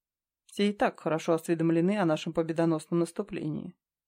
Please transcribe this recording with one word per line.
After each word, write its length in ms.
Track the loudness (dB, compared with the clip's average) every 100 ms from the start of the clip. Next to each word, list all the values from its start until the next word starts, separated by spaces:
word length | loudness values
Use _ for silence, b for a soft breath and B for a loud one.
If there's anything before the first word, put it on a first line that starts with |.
| _ _ _ _ _
Все 240 | -2 0
и 20 |
так 260 | 2 -2 0
хорошо 360 | -2 -2 0
осведомлены 640 | 0 0 0 2 2 2 2
о 80 | 2
нашем 260 | 0 -2
победоносном 680 | -4 -2 0 2 0 0 -2
наступлении. 760 | -2 -4 -8 -6 -6 -6 -10 -16 _ _